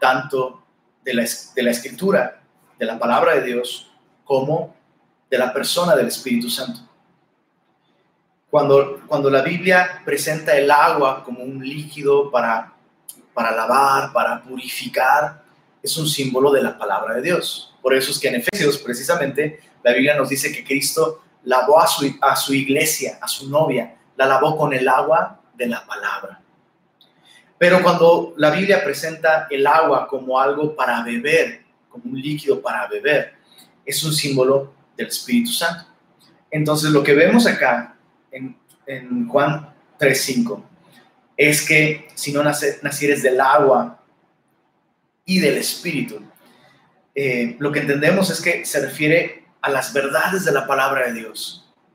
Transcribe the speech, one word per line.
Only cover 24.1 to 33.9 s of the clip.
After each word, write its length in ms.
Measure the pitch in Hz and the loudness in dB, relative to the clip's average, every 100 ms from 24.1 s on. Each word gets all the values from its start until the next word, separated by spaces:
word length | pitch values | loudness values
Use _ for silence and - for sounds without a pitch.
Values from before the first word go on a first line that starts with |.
| - | -2
la 100 | 135 | 2
lavó 300 | 151 156 156 | 4 2 0
con 180 | 147 | -2
el 140 | 127 131 | 0 2
agua 540 | 135 147 160 - - _ | 2 2 2 0 -8 _
de 140 | - 120 | -8 -6
la 180 | 117 - | -6 -10
palabra. 540 | - - - - - _ _ _ _ _ _ _ _ _ _ _ - | -8 -6 -8 -10 -18 _ _ _ _ _ _ _ _ _ _ _ 2
Pero 260 | 175 180 | 4 6
cuando 520 | 175 170 170 170 - 147 | 4 6 6 6 0 0
la 140 | 151 | 2
Biblia 300 | 165 196 190 143 | 2 2 2 0
presenta 600 | 135 165 156 160 - - | -6 -8 -2 2 2 0
el 180 | 139 139 | 0 2
agua 400 | 160 151 131 - | 4 4 0 -2
como 320 | 131 127 131 | -8 -2 0
algo 340 | 139 147 151 - | 0 0 -4 -4
para 260 | 123 117 | -4 -4
beber, 600 | 117 117 143 160 127 - _ _ _ | -4 -4 0 0 0 -6 _ _ _
como 160 | 120 120 | -18 -12
un 160 | 135 | -10
líquido 400 | 143 151 139 123 | -6 -4 -2 -2
para 260 | 120 135 - | -2 -6 -6
beber, 460 | 104 147 143 - - _ _ - _ | -4 -2 -2 -2 -12 _ _ -20 _
es 160 | - | -10